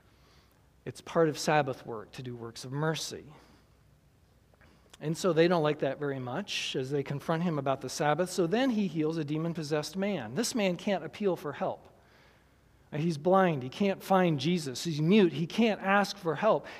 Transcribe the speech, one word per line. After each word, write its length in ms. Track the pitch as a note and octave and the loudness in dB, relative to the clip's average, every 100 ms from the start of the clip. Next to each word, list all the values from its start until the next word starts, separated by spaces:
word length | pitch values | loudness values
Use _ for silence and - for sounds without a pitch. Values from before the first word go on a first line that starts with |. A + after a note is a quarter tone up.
| _ _ _ _ _ _ _ _ | _ _ _ _ _ _ _ _
It's 160 | - - | -14 -14
part 280 | - E3+ D#3+ | -2 2 2
of 80 | C#3 | 2
Sabbath 480 | - D3+ C3+ B2 | 2 2 2 -4
work 280 | - A2+ - | -10 -12 -12
to 100 | - | -14
do 140 | B2+ A#2+ | -12 -12
works 280 | A2+ - | -12 -12
of 60 | B2+ | -10
mercy. 540 | C#3+ D#3 D3+ - E2+ - - - _ _ _ _ _ _ _ _ _ _ _ - _ _ - | -4 -4 -4 -6 -10 -14 -20 -20 _ _ _ _ _ _ _ _ _ _ _ -20 _ _ -10
And 160 | D3+ E3 | -6 -2
so 160 | F#3+ | 2
they 160 | D#3 F3 | 4 6
don't 160 | F3 | 4
like 160 | D3+ D3+ | 2 0
that 180 | C#3+ C#3 | -2 -2
very 220 | C#3+ C3+ | -6 -6
much 560 | B2 C#3 G#3 - - D3 | -6 -6 -6 -6 -4 -4
as 140 | C3 | -2
they 120 | C#3+ | -4
confront 400 | C3+ C#3+ - E3 | -4 -4 -2 0
him 160 | F3 D3+ | 0 0
about 220 | C3+ C3+ | -2 -2
the 80 | C3 | -4
Sabbath. 420 | - D3+ D3+ F3+ | 0 2 2 0
So 160 | G3 E3 | 0 0
then 240 | A3 C4+ | 2 2
he 160 | G#3+ G3 | 2 0
heals 300 | D#3+ D3+ E3 | 0 0 0
a 80 | |
demon-possessed 720 | D3 D#3 E3+ E3 D3 D3+ D3+ F#3+ | -2 -2 -2 -4 -2 -2 -2 -4
man. 400 | G3+ F3+ A2 C#3 | -2 -2 -4 -4
This 180 | A#3+ | -2
man 220 | A#3+ F#3+ E3+ | 0 0 0
can't 280 | G#3+ F#3 | -2 -2
appeal 300 | D#3 - G3+ | -4 -2 -2
for 180 | E3 D3 | 0 -4
help. 360 | - E3+ G#2+ - - _ _ - _ _ _ _ _ _ | -4 -4 -6 -12 -20 _ _ -20 _ _ _ _ _ _
He's 260 | D3+ E3+ C#3+ | -4 -2 0
blind. 440 | E3+ F#3+ F#3 C#3+ | 4 6 6 2
He 60 | B2+ | -4
can't 340 | - G3+ F#3 | -2 -2 -2
find 360 | - F#3+ F3+ D3 | 2 4 4 2
Jesus. 460 | D3 F3+ C#3 A#2+ | 2 0 -2 -6
He's 180 | E3+ D3 | -4 0
mute. 300 | D#3 G#3+ F3 | 4 6 6
He 140 | C#3+ E3+ | 4 -2
can't 360 | - A3+ F#3+ | 2 2 2
ask 340 | F#3+ G3+ G3 - | 2 2 2 -2
for 200 | E3+ C3+ | -4 2
help. 300 | G#3+ D3+ - | 2 2 0